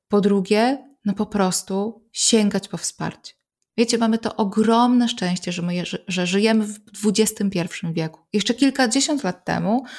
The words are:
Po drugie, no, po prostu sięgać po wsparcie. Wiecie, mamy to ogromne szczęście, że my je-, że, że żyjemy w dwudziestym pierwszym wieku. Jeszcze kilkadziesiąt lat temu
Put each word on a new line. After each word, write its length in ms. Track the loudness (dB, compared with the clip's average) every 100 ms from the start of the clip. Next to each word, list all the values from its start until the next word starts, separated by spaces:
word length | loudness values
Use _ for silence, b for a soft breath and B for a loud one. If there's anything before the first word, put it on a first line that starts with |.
| _
Po 120 | 0
drugie, 680 | 2 2 2 2 2 0 -8 _
no, 100 | -6
po 120 | -4 -4
prostu 800 | 0 0 0 -4 -4 -4 -8 _
sięgać 560 | -2 2 4 4 0 -6
po 80 | -8
wsparcie. 580 | -10 -6 -8 -8 -20 _ _ _ _ -2
Wiecie, 220 | 0 2
mamy 200 | 2 0
to 180 | -2 -2
ogromne 720 | -2 2 2 4 4 4 2
szczęście, 440 | -2 -4 -2 -4
że 100 | -6
my 120 | -4
je-, 120 | -4 -6
że, 120 | -8 -6
że 180 | -2 0
żyjemy 400 | 2 4 2 0
w 120 | -8
dwudziestym 720 | _ -2 0 2 0 0 -2
pierwszym 420 | -2 -4 -6 -6
wieku. 280 | -4 -6 -8 _
Jeszcze 220 | -2 0
kilkadziesiąt 680 | 2 2 4 2 2 0 -2
lat 200 | -2 -6
temu 400 | -4 -2 0 -2 -4